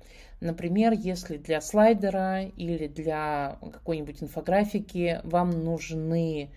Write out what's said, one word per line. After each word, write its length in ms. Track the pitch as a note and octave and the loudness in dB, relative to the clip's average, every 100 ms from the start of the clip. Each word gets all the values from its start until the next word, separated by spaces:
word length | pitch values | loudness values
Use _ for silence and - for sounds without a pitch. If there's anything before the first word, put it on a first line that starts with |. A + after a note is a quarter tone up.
| - - - - | -20 -20 -20 -8
Например, 500 | E3+ E3 E3+ G3 A3+ | -6 -4 0 4 4
если 460 | A3 F3+ F3+ - D3+ | 4 0 -6 -6 -8
для 240 | D3 D#3 | -2 -2
слайдера 840 | - G#3 A3 G#3+ G3 F#3+ F#3+ F#3+ | 2 6 6 6 2 0 0 -2
или 420 | F#3+ - E3+ E3 D3+ | -4 -6 -4 -4 -4
для 720 | D3 D#3 D3+ D3+ D3 C#3 - | -4 -4 -2 -2 -2 -4 -6
какой-нибудь 600 | - - - D#3+ D3 D3 | -14 -10 -6 -4 -6 -10
инфографики 1000 | D3+ D#3+ D#3 F#3+ G#3 G3+ G#3 F3+ E3+ E3 | -10 -6 2 2 2 -2 -4 -2 0 -2
вам 400 | E3 F3 F3+ E3 | 0 2 2 0
нужны 840 | E3 D#3+ D#3+ D#3+ D#3+ E3 E3 D3+ C#3+ | 0 -2 -4 -4 0 0 0 -2 -6